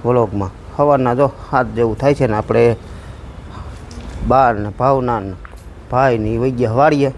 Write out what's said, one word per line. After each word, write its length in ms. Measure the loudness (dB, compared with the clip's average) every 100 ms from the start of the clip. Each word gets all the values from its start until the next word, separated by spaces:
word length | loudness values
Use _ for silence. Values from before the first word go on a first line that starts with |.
વ્લોગમાં. 460 | 2 2 2 -2 -4 -6 -12 0
સવારના 380 | 2 4 2
જો 140 | 2 2 0 -2
સાત 160 | 0 0 0
જેવું 200 | 0 2
થાય 180 | 0
છે 120 | 2 2
ને, 100 | 0
આપણે 400 | 0 4 4 2 -8 -16 -16 -16 -16 -16 -16 -14 -14 -14 -16 -14 -12 -6 2
બા 240 | 4 4
ને 160 | 2 -4 0
ભાવના 420 | 2 2 0 -2
ને 120 | -4 -10 -14 -18 -18 -18 -4
ભાઈ 280 | 2 2 2
ને 100 | 0
ઈ 40 | 0
વઈ 120 | -2
ગયા 220 | 0 0
વાડીએ. 360 | 4 4 4 0